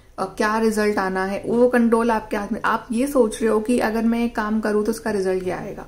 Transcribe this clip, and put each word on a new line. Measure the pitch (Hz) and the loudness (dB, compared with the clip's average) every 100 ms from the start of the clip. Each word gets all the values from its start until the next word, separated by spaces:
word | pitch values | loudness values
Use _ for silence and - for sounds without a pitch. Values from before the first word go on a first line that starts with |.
| - - | -16 -8
अ, | 190 | -6
क्या | - 214 220 | -2 0 2
result | 226 208 208 208 | 2 2 0 0
आना | 190 190 190 | 0 -2 -2
है, | 196 - | -4 0
वो | 226 247 | 4 4
control | 247 233 226 233 | 4 4 4 2
आपके | 220 220 214 | 0 -2 -6
हाथ | 202 | -4
में। | 214 - | -4 -2
आप | 226 - | -2 -2
ये | 226 277 | -2 0
सोच | 285 220 - | 2 2 2
रहे | 226 | 0
हो | 214 | 0
कि | 220 247 | 2 0
अगर | 226 220 | 0 0
मैं | 226 233 240 | 0 0 -2
एक | 240 | -2
काम | 214 220 | -2 -2
करूँ | 214 208 214 | 0 0 0
तो | |
उसका | 220 226 | -2 -4
result | 208 190 185 | -2 0 -2
क्या | 180 175 | -2 -6
आएगा, | 220 - | -8 -12